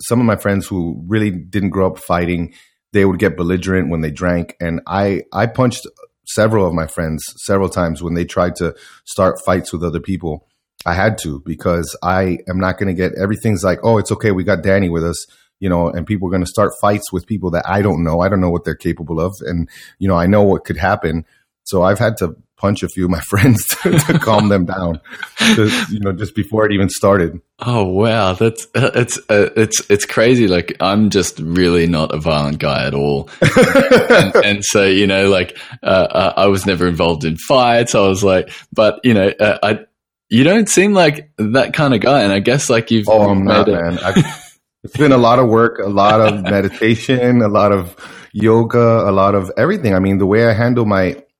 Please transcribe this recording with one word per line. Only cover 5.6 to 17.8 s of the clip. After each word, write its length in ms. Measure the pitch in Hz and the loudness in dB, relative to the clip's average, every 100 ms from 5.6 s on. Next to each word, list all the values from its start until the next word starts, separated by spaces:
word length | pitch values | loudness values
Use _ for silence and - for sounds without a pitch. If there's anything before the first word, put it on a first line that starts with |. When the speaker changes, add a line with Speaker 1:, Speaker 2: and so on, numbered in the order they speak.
| 123 - - _ _ _ - | -2 -2 -16 _ _ _ -8
Speaker 1:
several 400 | 110 110 110 90 | 0 0 2 0
of 80 | |
my 120 | 82 78 | -2 -6
friends 380 | - 80 78 - - | -6 -6 -6 -10 -14
several 320 | - 98 92 | -4 -2 0
times 320 | 92 85 80 | -2 -4 -4
when 120 | 87 | -6
they 100 | 85 90 | -4 -4
tried 280 | 95 87 - | -2 -4 -2
to 200 | 85 - - - | -6 -8 -20 -20
start 360 | - - 92 71 | -14 -2 -2 0
fights 280 | - 92 - | -2 -4 -4
with 100 | 80 | -8
other 160 | 85 82 | -6 -6
people. 480 | - 87 80 78 _ _ _ _ | -6 -6 -6 -10 _ _ _ _
I 100 | 87 | -6
had 220 | 87 110 98 | -2 -2 -2
to, 180 | 82 67 80 | -8 -10 -10
because 500 | 78 92 85 80 - | -6 -4 -2 -4 -6
I 360 | 87 92 92 82 - | -2 -2 -2 -4 -6
am 100 | 92 | -4
not 160 | 92 90 | -4 -2
gonna 140 | 98 | -4
get, 220 | 87 92 | -2 -4
everything's 500 | - 98 107 113 92 | -4 -4 -2 -2 0
like, 140 | 95 85 | -2 0
"Oh, 160 | 117 110 | 0 0
it's 140 | - | 0
okay. 180 | 107 110 | -2 -2
We 120 | 92 | -2
got 180 | 90 92 | -2 -2
Danny 280 | 98 98 90 | 0 0 0
with 140 | 82 | -2
us," 220 | 85 82 - _ _ - | -4 -6 -12 _ _ -8
you 100 | 98 | -2
know, 200 | 87 85 | 0 0
and 180 | 87 78 | -4 -6
people 220 | 101 90 | -4 -2
are 40 | |
gonna 120 | 92 | -4
start 280 | 85 - 104 - | -2 -2 -2 0
fights 320 | 104 104 - | -2 -2 -4
with 140 | 90 - | -8 -6
people 240 | 101 90 | -6 -4
that 120 | 85 - | -4 -2
I 160 | 101 | 0